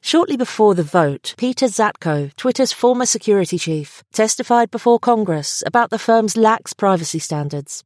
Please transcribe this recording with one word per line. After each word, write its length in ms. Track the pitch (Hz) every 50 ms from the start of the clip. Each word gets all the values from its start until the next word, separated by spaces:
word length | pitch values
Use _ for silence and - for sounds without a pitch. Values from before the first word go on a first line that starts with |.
Shortly 340 | _ - - 320 349 - 302
before 380 | 240 254 - - - 214 208 196
the 80 | 175
vote, 500 | 165 147 - 185 165 143 139 - _ - - -
Peter 300 | - 254 254 - 269 247
Zatko, 680 | 202 - 220 208 - - - 170 151 147 143 139 _
Twitter's 380 | - - 254 247 - 269 - -
former 320 | - - 240 254 247 254
security 500 | 233 - 220 - - 208 202 185 - -
chief, 480 | 170 - 165 160 156 147 - - - _ _
testified 580 | _ - 220 220 - - 247 - 240 240 233 -
before 280 | - 220 - 240 240 220
Congress 640 | - 247 240 220 214 185 165 151 147 - - - -
about 240 | - - 185 - -
the 100 | - 214
firm's 380 | - - 226 226 220 214 -
lax 380 | 220 220 214 220 - - - -
privacy 440 | - 208 196 190 175 165 - - 160
standards. 640 | - - 160 147 147 143 151 147 143 - - - _